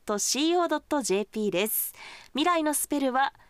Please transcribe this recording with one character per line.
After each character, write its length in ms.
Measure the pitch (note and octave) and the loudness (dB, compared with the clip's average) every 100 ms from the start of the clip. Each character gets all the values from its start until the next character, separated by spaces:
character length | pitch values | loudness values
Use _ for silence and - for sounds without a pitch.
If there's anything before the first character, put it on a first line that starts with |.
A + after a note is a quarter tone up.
| - | -4
ト 120 | G#3 | -2
シ 340 | - B3 D#4 | 0 0 2
ー 60 | F4 | 2
オ 60 | E4+ | 2
ー 20 | |
ド 80 | D4+ | -2
ッ 40 | - | -2
ト 140 | D4 | -2
ジ 120 | G#3 | 0
ェ 60 | F#3+ | 0
ー 60 | G#3 | 0
ピ 200 | A3 G#3 | -2 0
ー 20 | |
で 160 | E3+ G#3+ | 0 0
す。 260 | - - - - - - | -2 -4 -8 -18 -20 -8
未 160 | C4 | -2
来 180 | E4+ E4+ | 2 2
の 100 | D4+ | 0
ス 140 | D4 - | -2 -2
ペ 140 | D4 | 0
ル 120 | C4+ | 0
は、 200 | B3+ C4+ - - | 2 0 -4 -18